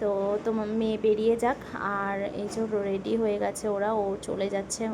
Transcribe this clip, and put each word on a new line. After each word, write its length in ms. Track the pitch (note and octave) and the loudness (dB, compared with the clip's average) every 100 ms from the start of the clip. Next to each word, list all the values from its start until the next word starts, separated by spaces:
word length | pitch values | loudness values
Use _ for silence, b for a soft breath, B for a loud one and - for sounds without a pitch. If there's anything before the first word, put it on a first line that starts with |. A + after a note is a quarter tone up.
তো 380 | G#3 G3 G3 G#3 | 0 2 2 0
তোমার 220 | A3+ A3 G#3+ | 0 0 0
মেয়ে 320 | A3 A3 G#3+ | 0 0 2
বেরিয়ে 340 | A3 G#3 A3 A#3 | 4 4 4 4
যাক। 200 | A#3+ C#4 - | 2 0 -4
আর 460 | - G3 G3+ G3 G3 | -6 -2 -2 -2 -2
এই 280 | G3+ - G3+ | -4 -4 -4
যে 140 | A3 A3+ | -2 -2
রেডি 440 | G#3+ G3+ G3 G3+ A3+ | 0 0 -2 0 2
হয়ে 220 | A3 G#3 | 2 2
গেছে 300 | G3+ G3+ G#3+ | 0 -2 -2
ওরা, 240 | G3+ G3+ | 0 0
ও 240 | A3 G3 G3 | 0 0 -2
চলে 260 | - F#3+ G3+ | -4 -2 0
যাচ্ছে। 400 | G3 G3 - A3 | -2 -4 -4 -4